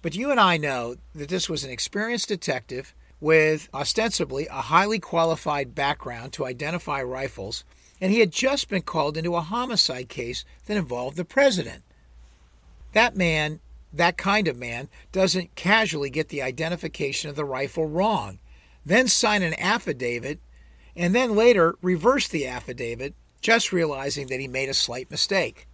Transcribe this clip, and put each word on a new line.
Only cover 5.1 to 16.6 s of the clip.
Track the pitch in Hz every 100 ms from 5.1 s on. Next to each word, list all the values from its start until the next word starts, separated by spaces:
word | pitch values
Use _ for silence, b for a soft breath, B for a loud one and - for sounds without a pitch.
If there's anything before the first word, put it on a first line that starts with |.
| 165 165 156 156 147 135
background | 117 143 143 131 120 123
to | - 131
identify | 123 147 170 - 139
rifles, | 127 127 135 - 101 123 - b b b
and | 185
he | 220
had | 208
just | - 262 277 -
been | 190
called | - 160 147 151
into | 170 175
a |
homicide | 160 233 247 220 - 127 127
case | - 120 123 - b -
that | 208
involved | 143 123 127 156
the |
president. | 170 269 285 185 120 - _ b b b b b b b - - -
That | 214 240 220
man, | 170 156 151 156 - - -
that | 147 170 175
kind | 190 208 180
of | 123
man, | 123 117 139 b b
doesn't | 190 190 185 175 -
casually | 185 220 214 156 143
get | 139 156
the | 147
identification | 131 127